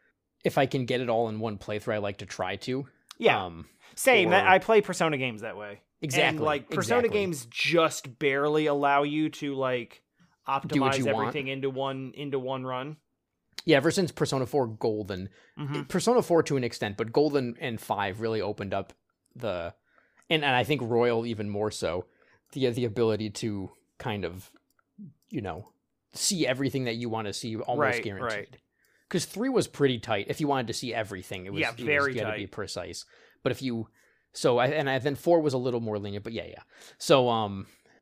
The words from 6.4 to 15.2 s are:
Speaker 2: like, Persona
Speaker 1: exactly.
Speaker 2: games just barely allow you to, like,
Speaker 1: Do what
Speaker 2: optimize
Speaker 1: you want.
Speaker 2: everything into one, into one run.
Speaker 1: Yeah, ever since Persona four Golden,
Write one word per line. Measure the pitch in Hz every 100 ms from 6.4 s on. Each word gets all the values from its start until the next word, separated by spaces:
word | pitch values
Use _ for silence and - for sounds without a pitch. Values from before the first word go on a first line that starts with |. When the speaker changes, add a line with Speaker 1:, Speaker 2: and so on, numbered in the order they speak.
Speaker 2:
like, | 151 147 -
Persona | 160 - 240
Speaker 1:
exactly. | 233 208
Speaker 2:
games | 190 143 117
just | - - 165 160 - 135 117
barely | 139 139 147 156 151
allow | 143 143 143
you | 147 151 156
to, | - 143
like, | 135 131 123 113 - _ _ _ _ - 135 -
Speaker 1:
Do | 147
what | 135
Speaker 2:
optimize | 135
Speaker 1:
you | 127
want. | 110 110
Speaker 2:
everything | 151 131
into | 135 135
one, | 131 135 135 131
into | - 143 135
one | 127 131
run. | 127 127 143 151 _ _ _ _ _ -
Speaker 1:
Yeah, | - 139
ever | 160
since | 202 175
Persona | - 147 135 123
four | 147 117
Golden, | 110 117 107 98 92